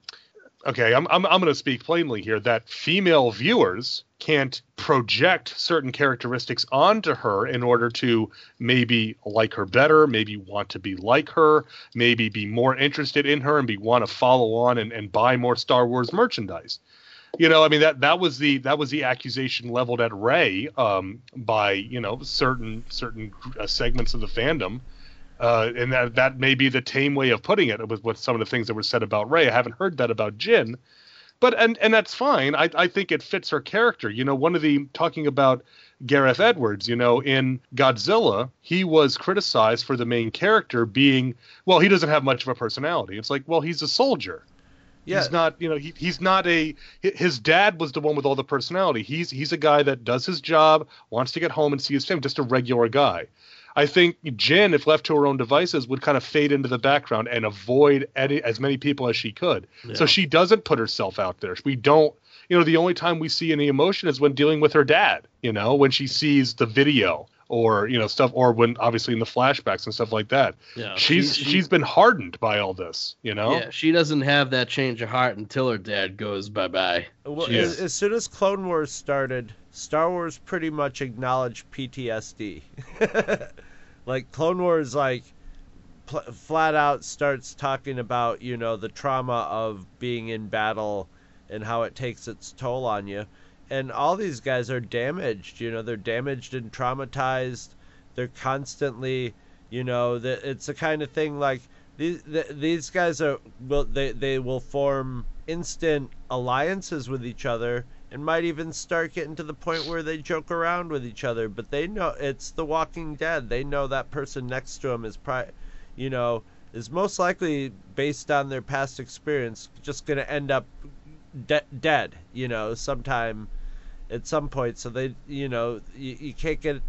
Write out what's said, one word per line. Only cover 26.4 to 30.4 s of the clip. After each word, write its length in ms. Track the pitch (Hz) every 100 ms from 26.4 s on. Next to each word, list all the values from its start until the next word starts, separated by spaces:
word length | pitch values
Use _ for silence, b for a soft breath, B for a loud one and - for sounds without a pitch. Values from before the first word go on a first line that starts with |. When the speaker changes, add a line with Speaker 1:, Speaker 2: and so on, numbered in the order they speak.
| 135
Speaker 1:
be 140 | 135 135
the 120 | 131
tame 360 | - 135 143 139
way 140 | 131
of 120 | 110
putting 260 | - 202 135
it 180 | 107 107
with, 160 | 110
with 120 | 110 107
some 200 | - 117
of 20 |
the 80 | 107
things 220 | 123 117
that 60 |
were 80 | 110
said 200 | - 117
about 260 | 104 107 110
Rey. 200 | 165 131
I 40 |
haven't 220 | 117 123
heard 220 | 117 190 139
that 120 | 120
about 300 | 110 107
Jyn, 380 | 107